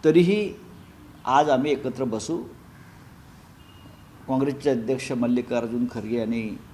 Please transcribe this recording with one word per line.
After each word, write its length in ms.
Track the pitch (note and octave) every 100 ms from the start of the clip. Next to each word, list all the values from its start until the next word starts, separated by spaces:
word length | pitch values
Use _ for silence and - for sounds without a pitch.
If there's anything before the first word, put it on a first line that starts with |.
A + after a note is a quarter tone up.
| D#3
तरीही 480 | D#3 F3 G#3 G3+ - - - - - - - -
आज 240 | C3+ D3+
आम्ही 220 | C3 D3
एकत्र 320 | C3+ C3 B2+
बसू. 400 | B2+ A2 G#2 E3+ - - - - - - - - - - - - - - - - - - -
काँग्रेसचे 420 | C3 C#3 C3+ D3
अध्यक्ष 420 | B2 A2+ B2+ -
मल्लिकार्जुन 760 | B2 A#2+ B2 A#2+ A#2+ A#2 A#2+ A#2+
खरगे 280 | A#2+ G#2+ A#2
यांनी 400 | A2 A#2 A2 F#2 -